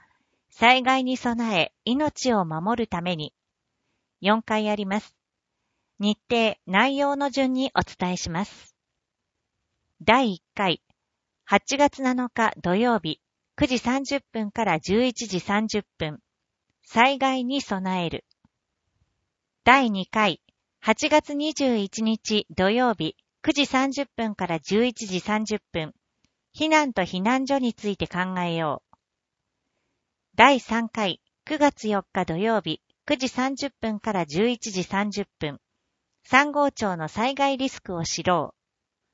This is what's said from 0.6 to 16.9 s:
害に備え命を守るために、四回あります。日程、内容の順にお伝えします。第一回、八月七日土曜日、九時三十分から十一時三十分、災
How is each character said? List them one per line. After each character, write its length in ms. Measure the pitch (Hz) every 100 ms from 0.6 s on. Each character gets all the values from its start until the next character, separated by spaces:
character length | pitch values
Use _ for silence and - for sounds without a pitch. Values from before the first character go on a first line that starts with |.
| 233 262
害 220 | 254 262
に 120 | 254 254
備 400 | 247 233 226 180
え 160 | - _
命 480 | - 269 302 - 254
を 120 | 214
守 380 | 165 160 190 233
る 40 | 226
た 120 | 170
め 140 | 175
に、 180 | 165 147 _ _ _ _ _ _ _ _ -
四 220 | 185 220
回 260 | - 214 214
あ 60 |
り 100 | 208
ま 140 | 190 214
す。 160 | - _ _ _ _ _ _ _ _ -
日 180 | 202 208 -
程、 280 | 233 220 - -
内 300 | 190 262 277
容 180 | 285
の 160 | 277 277
順 220 | 269 262
に 180 | 254 269
お 80 | -
伝 320 | - - 180
え 20 | 180
し 140 | 180
ま 140 | 165
す。 300 | 214 - - _ _ _ _ _ _ _ _ _ _ _ _ -
第 300 | 165 247 240
一 100 | 175 _ -
回、 260 | 190 151 _ _ _ _ _ _
八 320 | - 202 - 277
月 260 | 285 -
七 260 | 262 254 247
日 240 | - 220 -
土 140 | 175
曜 240 | 190 247 220
日、 220 | 160 - _ _ _ -
九 80 | 285
時 120 | 247
三 260 | 233 269
十 160 | 269 277
分 300 | _ 226 208
か 160 | - 208
ら 120 | 160
十 280 | - 214 254
一 200 | - 220
時 140 | 180
三 260 | - 202 220
十 160 | 208 - -
分、 240 | 156 151 _ _ _ _ _ _
災 360 | -